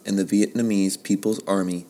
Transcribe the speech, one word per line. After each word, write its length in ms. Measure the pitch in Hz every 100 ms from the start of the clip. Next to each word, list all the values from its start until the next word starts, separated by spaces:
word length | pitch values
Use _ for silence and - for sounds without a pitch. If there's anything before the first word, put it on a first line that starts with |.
| -
and 120 | 98
the 60 |
Vietnamese 800 | 90 101 104 120 117 101 95 -
People's 400 | - 98 107 110 -
Army 380 | 98 92 90 -